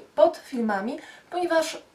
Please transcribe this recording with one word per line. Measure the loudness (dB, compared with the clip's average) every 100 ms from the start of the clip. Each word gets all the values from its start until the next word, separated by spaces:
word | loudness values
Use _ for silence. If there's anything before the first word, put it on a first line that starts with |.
| -6 4
pod | 4 4
filmami, | -8 -4 -2 -2 -4 -8 -14 -20 _
ponieważ | -6 0 0 0 -6 -16